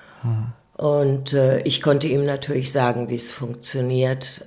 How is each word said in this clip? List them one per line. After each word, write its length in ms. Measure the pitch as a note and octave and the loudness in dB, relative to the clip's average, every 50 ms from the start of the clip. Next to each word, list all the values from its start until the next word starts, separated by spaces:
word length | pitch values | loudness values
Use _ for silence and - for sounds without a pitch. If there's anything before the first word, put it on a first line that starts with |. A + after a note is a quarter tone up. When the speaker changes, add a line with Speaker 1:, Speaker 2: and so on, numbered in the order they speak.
| - - - - - | -20 -20 -14 -8 -4
Speaker 1:
Hm. 240 | A#2 A2+ A2 A2 A#2 A#2+ - _ _ _ | -4 -2 -2 -4 -6 -8 -12 _ _ _
Speaker 2:
Und, 580 | - D3+ D3 D3 D3 C#3+ C#3 C#3 C#3 C3+ C3+ C#3 | -4 0 2 2 2 2 2 0 0 -2 0 2
äh, 280 | C#3 C3 C3 C3+ - | 2 4 4 4 2
ich 200 | - D3+ - - | 2 0 0 0
konnte 280 | - D3+ C#3+ C#3 D3 D#3 | 2 4 4 4 2 2
ihm 160 | C3 C#3+ C#3+ | 0 2 0
natürlich 480 | C#3+ C#3 C3+ - - D3 C3 C3 - - | 0 -2 -4 -4 -4 -2 -2 0 0 0
sagen, 360 | C#3+ B2 B2 A#2 A#2+ A#2+ A2+ | 2 2 2 2 0 -2 -4
wie 60 | B2 | -4
es 160 | A#2 - - | -4 -4 -4
funktioniert, 1120 | - - B2+ A#2 A#2+ - - - - C3+ B2 B2+ B2+ B2+ B2+ B2+ C3 C3 C3 - - - - | -6 -8 -8 -10 -8 -6 -6 -4 -2 -2 -2 0 2 2 2 2 0 -2 -6 -8 -10 -10 -8